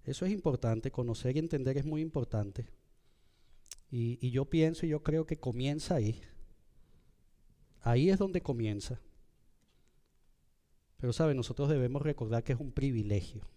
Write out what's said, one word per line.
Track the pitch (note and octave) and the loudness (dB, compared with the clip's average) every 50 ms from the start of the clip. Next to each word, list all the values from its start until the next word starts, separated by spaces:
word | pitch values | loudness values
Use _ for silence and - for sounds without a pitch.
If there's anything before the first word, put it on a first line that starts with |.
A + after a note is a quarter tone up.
| - | -6
Eso | - C3+ - F3+ | -8 -6 -2 -2
es | F#3 | -2
importante, | G#3+ G3 - E3 C3 - - A#2 A2+ A2+ - C3+ | -2 0 0 0 0 2 2 2 0 2 -2 -4
conocer | - - B2 A#2+ A2+ - - B2 C3 | -2 -2 -2 -2 -2 -2 -2 0 0
y | D3+ | 0
entender | D#3+ E3 - C#3+ C3 C3 C3 C#3 | 0 0 -2 0 0 0 0 2
es | C#3 | 0
muy | D#3 D3+ D3+ | 0 0 0
importante. | D#3+ D#3+ - C#3+ A#2 - - G#2+ G#2 G2 - - A#2 - - _ _ _ _ _ _ - _ _ _ _ _ _ - _ - - - - - - - _ | -2 0 0 -2 -2 0 0 0 0 -2 -4 -8 -10 -10 -12 _ _ _ _ _ _ -20 _ _ _ _ _ _ -20 _ -20 -20 -20 -20 -20 -20 -14 _
Y, | C#3 A#2+ A#2 A#2 A#2+ - | -4 -2 -2 -2 -2 -2
y | - B2+ | -4 -2
yo | A#2+ C3 C#3+ | 0 0 0
pienso | - - D#3+ D#3 D#3+ E3 - - | 2 4 4 4 4 2 0 -2
y | D#3+ | -2
yo | D3+ D3 | -2 0
creo | - - D3+ D#3+ D#3+ | 0 0 0 0 0
que | - D#3+ | -2 -6
comienza | - - C3 A2+ A#2+ B2+ C#3 C#3+ D#3 - - F#3 | -4 -4 -4 -2 0 -2 -2 -2 -2 -2 0 2
ahí. | C#3 G#2+ G#2+ A2+ - - - - - - - - _ - - _ - - _ - - _ - _ _ _ _ _ _ - - - _ - _ _ - | 2 2 0 -2 -4 -10 -18 -16 -16 -18 -18 -18 _ -20 -20 _ -20 -20 _ -20 -20 _ -20 _ _ _ _ _ _ -20 -20 -20 _ -20 _ _ -4
Ahí | - A#2+ A#2 B2+ D3 F#3 | 0 2 4 6 6 4
es | G3 F#3+ | 4 4
donde | G3+ G3 F3+ F3+ | 2 0 0 -2
comienza. | - - C3+ A#2 A2+ G#2+ G#2 G2+ - - B2+ - - - _ - - - _ _ _ - _ _ _ _ _ _ _ _ _ _ _ _ _ _ _ - _ _ _ _ _ _ _ _ _ _ _ _ _ | -2 -2 -2 -2 -2 -2 -2 -4 -6 -8 -8 -10 -10 -20 _ -20 -20 -20 _ _ _ -20 _ _ _ _ _ _ _ _ _ _ _ _ _ _ _ -20 _ _ _ _ _ _ _ _ _ _ _ _ _
Pero, | _ C3 B2 | _ -2 -2
¿sabe? | A#2 - D#3+ D#3 C#3 | 2 4 4 4 4
Nosotros | C3 A#2+ - B2 - C#3+ C#3+ | 2 0 -4 -2 0 2 2
debemos | D#3 C#3 B2+ A#2+ C3 C#3+ C#3+ | 4 4 4 2 0 0 0
recordar | D3+ C#3+ - A#2+ A2 A#2 A#2 - | -2 -2 -2 -2 0 0 0 0
que | - C3 | 0 -2
es | A#2+ | -2
un | D3 - | -2 -4
privilegio. | - - C3 C#3 B2 A2+ G#2 G#2 G2+ G2+ F2+ - - - - - - | -2 0 0 2 2 0 2 2 2 0 0 -4 -10 -12 -12 -12 -14